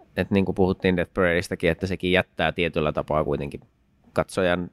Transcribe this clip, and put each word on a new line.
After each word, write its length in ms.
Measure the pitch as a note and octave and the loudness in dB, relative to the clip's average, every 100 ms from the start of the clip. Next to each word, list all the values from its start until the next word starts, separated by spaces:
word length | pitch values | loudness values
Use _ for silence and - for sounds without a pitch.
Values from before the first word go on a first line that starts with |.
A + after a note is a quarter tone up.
| - - | -10 -4
et, 140 | F2+ | 0
niinku, 220 | G2+ F2+ | 2 2
puhuttiin 440 | F2+ F#2 F#2+ F#2+ F2+ | 2 2 2 0 0
Death 160 | E2 | -2
Paradeistakin, 560 | - F2+ E2+ F2 F#2+ F2 | 0 2 2 -2 -2 0
että 160 | E2 F#2 | 0 -4
sekin 240 | F2+ F2+ | -4 0
jättää 400 | F2+ - - E2 | 2 0 -2 -2
tietyllä 400 | D#2 E2+ E2 D#2 | 0 -2 0 -2
tapaa 320 | D#2 C#2+ D2 | -2 -2 -2
kuitenkin 380 | C#2+ C#2+ C#2+ - - _ _ _ _ | 0 -2 -6 -10 -18 _ _ _ _
katsojan 580 | - F2 - F#2 F2 F2+ | -6 -4 0 0 0 -4